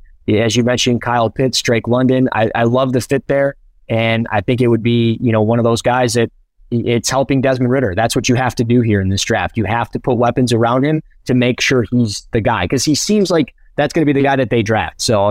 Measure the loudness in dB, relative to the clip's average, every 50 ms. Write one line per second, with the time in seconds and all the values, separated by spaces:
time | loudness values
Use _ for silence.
0 | -14 -20 -20 -10 -4 -2 0 0 0 0 0 0 0 0 0 0 0 0 -2 -2
1 | -2 -2 -2 0 0 -2 -2 -2 -2 -2 -2 -4 -2 -2 -2 -2 0 0 0 2
2 | 2 2 2 2 0 0 0 0 -2 0 0 0 0 2 2 0 0 0 -2 -2
3 | -2 -2 -4 -4 -2 -2 -2 0 0 -2 -4 -8 _ -20 _ _ _ -4 -2 -2
4 | 0 0 0 -2 -2 -2 -4 -4 -2 -2 0 2 2 2 2 2 2 0 2 2
5 | 2 2 0 0 0 0 2 2 2 2 2 2 2 2 0 0 0 0 0 2
6 | 0 0 0 0 0 -2 -4 _ _ _ _ _ -10 -6 -4 -4 -2 0 -2 -2
7 | -2 -2 -2 -2 -2 0 0 0 0 0 0 0 0 0 0 0 0 -2 0 -2
8 | -2 0 -2 -2 0 0 0 0 0 -2 -2 -4 0 2 2 2 2 2 2 2
9 | 2 0 -2 -2 -2 -2 -2 -2 -2 -4 -4 -4 -4 -2 -2 -4 -4 -6 -8 -6
10 | -2 -2 0 2 0 0 2 0 0 2 2 2 2 2 2 0 0 0 0 -2
11 | -4 -8 -20 -14 _ -2 0 2 2 2 0 0 -2 0 0 0 0 0 0 0
12 | 0 0 -4 -8 -10 -4 -4 -2 0 0 0 -2 -2 -2 -2 -2 0 0 0 -2
13 | 0 0 0 0 2 2 0 0 0 -2 -6 _ -20 -8 -4 -4 -2 0 0 0
14 | 0 2 2 2 2 2 2 0 0 0 0 0 0 0 0 -2 -2 -4 -8 -6
15 | -2 0 2 2 2 2